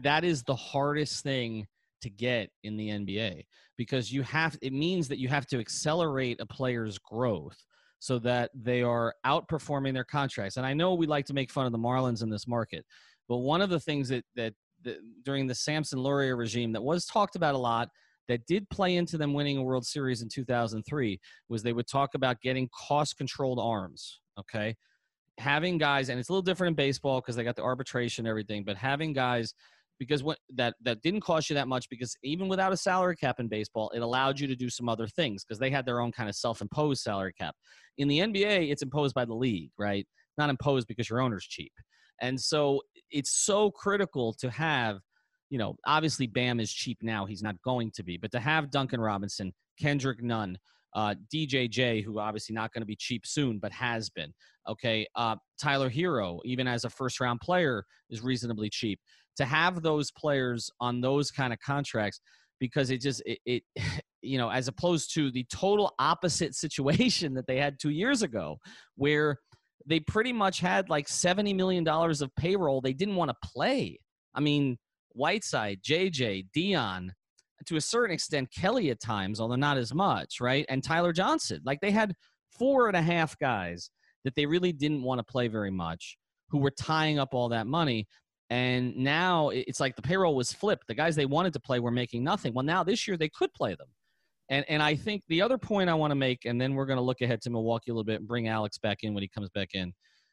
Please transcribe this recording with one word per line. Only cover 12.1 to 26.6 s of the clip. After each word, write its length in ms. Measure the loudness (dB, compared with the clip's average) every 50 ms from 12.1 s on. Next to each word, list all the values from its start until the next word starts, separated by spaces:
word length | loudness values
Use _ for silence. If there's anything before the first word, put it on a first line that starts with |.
| 0 -2
in 80 | -2 -2
this 180 | -4 -4 -4
market, 380 | -2 -2 -2 -2 -4 -6 -12 -12 _ -20 -20 -20 -20 _ _ _
but 100 | -4 -2
one 240 | 0 2 2 2 2
of 80 | 2 2
the 100 | 2 0
things 300 | 0 0 -2 0 0 0
that, 140 | -2 -4 -4 _ -6
that, 180 | -4 -4 -4 -6 _ _ _ _ _ -10
that 140 | -10 -10 -10 -12 -18 -20 -10 -6
during 220 | -4 -2 0 0
the 80 | -2 -2
Samson 460 | -2 -2 -2 -2 -2 -2 -2 -4 -2
Laurier 360 | 0 2 2 2 2 2 2
regime 360 | 0 -2 -2 -2 -2 0 0
that 100 | -2 -2
was 240 | 0 0 0 0 0
talked 300 | 0 2 2 2 2 0
about 180 | 0 2 2 2
a 60 | 2
lot, 300 | 2 2 2 2 0 -2 -6 _ _ _ _ _ _
that 180 | -2 -2 -2 0
did 200 | 0 0 0 0 -2
play 240 | -2 0 2 2 2
into 220 | 2 0 0 0
them 160 | 0 0 0 0
winning 240 | 0 0 0 0
a 40 | 0
World 240 | 0 0 0 0 -2
Series 380 | -2 -4 -2 0 0 0 -2 -4
in 60 | -6
two 160 | -6 -6 -2
thousand 380 | 0 2 2 2 0 -2 -4 -6
three, 360 | -4 -2 0 0 0 -2 -4 -8 -16 -20 -18 _
was 140 | -6 -6 -2
they 120 | -2 0 0
would 140 | 0 -2
talk 280 | 0 0 0 2 0 0
about 260 | 0 0 0 0 0
getting 260 | 0 -2 0 0 -2 -4 -6 -6 -2
cost-controlled 720 | 0 2 2 2 0 -2 -6 -6 -6 -4 -2 -2 0 0 0
arms, 640 | 0 0 0 -2 -4 -6 -10 -14 -16 -18 -18 -20 _ _ _ -16
okay? 360 | -12 -8 -4 -2 -2 -2 -4 -6 _ _ _ _ _ _ _ _ _ _ _
Having 400 | -4 0 2 2 2 2 2 2
guys, 320 | 2 2 4 4 2 2 0
and 100 | -2 -4
it's 100 | -2 0
a 20 |
little 100 | 0 0
different 300 | 2 0 0 2